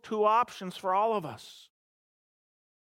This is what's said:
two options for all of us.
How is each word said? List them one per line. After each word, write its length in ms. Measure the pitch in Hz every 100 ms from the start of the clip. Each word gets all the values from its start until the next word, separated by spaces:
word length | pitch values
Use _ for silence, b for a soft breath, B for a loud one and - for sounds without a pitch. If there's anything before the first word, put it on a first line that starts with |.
two 220 | - 214
options 540 | 208 226 240 - 185 -
for 160 | 190
all 200 | 185 226
of 120 | 214 156
us. 420 | 90 - - - _ _ _ _ _ _ _ _ _ _ _